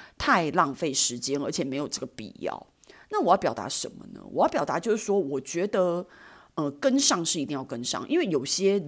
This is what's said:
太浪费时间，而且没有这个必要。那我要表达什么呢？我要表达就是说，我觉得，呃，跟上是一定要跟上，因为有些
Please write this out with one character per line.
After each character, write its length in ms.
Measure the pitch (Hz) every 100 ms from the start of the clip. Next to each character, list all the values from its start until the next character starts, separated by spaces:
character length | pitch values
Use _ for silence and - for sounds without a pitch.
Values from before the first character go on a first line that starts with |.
| - _
太 320 | - 220 156
浪 240 | 165 151
费 180 | 131 160
时 260 | - - 123
间， 220 | 127 143
而 100 | 127
且 140 | -
没 120 | 135 135
有 120 | 147
这 100 | -
个 80 | 123
必 260 | - 107 -
要。 260 | - - - _ - - -
那 140 | 415
我 80 | 226
要 80 | 190
表 160 | 165
达 120 | 113 101
什 240 | - -
么 140 | - -
呢？ 80 | - -
我 140 | 147
要 40 | 208
表 160 | 277 151
达 120 | 151
就 120 | 220
是 80 | 214
说， 200 | - 202
我 220 | 143 139
觉 260 | - 170 202
得， 400 | 202 180 175 185 - - - -
呃， 160 | - 143
跟 260 | - 269 262
上 260 | - 196
是 160 | 165 170
一 60 | 135
定 100 | 139
要 80 |
跟 180 | 135 117
上， 260 | 123 120 -
因 100 | 330
为 60 | 247
有 180 | 147
些 340 | 131 - 196 202